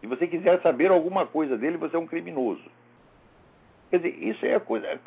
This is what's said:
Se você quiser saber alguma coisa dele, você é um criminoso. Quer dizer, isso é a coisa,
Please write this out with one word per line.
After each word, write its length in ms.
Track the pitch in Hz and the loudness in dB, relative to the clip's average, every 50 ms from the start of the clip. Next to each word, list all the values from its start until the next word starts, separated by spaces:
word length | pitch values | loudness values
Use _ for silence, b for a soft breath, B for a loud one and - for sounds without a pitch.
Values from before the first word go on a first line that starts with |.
Se 60 | - 107 | -6 -8
você 180 | 127 131 170 | -4 -4 -4
quiser 340 | 170 165 165 175 185 175 180 - | -2 -2 0 4 4 4 6 4
saber 280 | 170 147 123 151 190 | 2 4 4 4 6
alguma 360 | 190 175 160 170 185 196 170 | 6 4 4 2 0 -2 -2
coisa 300 | - - 160 156 139 131 | -2 -2 -2 -2 0 -2
dele, 200 | 110 117 151 175 | -2 -2 -2 -4
você 180 | 170 160 151 147 | -4 -6 -4 -4
é 40 | 165 | -4
um 80 | 170 | -4
criminoso. 580 | 160 - 165 170 175 175 143 127 113 92 - - - - _ _ _ _ _ _ _ _ _ _ _ _ _ - _ _ _ _ _ _ _ _ _ | -4 -8 -8 -8 -6 -6 -2 -2 -2 -2 -4 -10 -20 -20 _ _ _ _ _ _ _ _ _ _ _ _ _ -20 _ _ _ _ _ _ _ _ _
Quer 80 | - 180 | 0 0
dizer, 200 | 165 175 - - - | 0 0 -6 -4 -6
isso 220 | - 214 - - | -6 -4 -2 -2
é 120 | - - | 0 0
a 40 | 214 | 0
coisa, 400 | - - - - - - - 165 - | 0 -2 -4 -4 -4 -6 -8 -8 -10